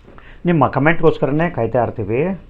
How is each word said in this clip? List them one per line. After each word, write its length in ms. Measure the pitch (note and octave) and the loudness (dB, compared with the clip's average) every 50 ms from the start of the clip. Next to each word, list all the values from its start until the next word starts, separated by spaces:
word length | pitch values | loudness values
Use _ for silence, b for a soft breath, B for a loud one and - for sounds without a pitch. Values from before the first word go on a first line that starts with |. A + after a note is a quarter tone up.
| b b b b b b b b - | b b b b b b b b -2
ನಿಮ್ಮ 220 | E3+ F3 D#3+ B2+ A2 | 0 2 2 2 2
ಕಾಮೆಂಟ್ಗೋಸ್ಕರನೇ 840 | - C#3 C3+ D#3 E3+ - - D#3 - - - C3+ C#3+ D3+ E3 F3 | 2 2 2 2 2 4 2 2 2 2 -2 -2 0 -2 -2 -2
ಕಾಯ್ತಾ 320 | E3+ - A#2 A2 - B2+ A#2 | -2 -4 -4 -2 0 0 0
ಇರ್ತೀವಿ. 580 | G2+ - - G#2+ F#2 A2 B2 D#3 F#3 G3 E3 - - | 0 -4 -6 -6 -4 -2 -2 -2 -2 -4 -8 -10 -18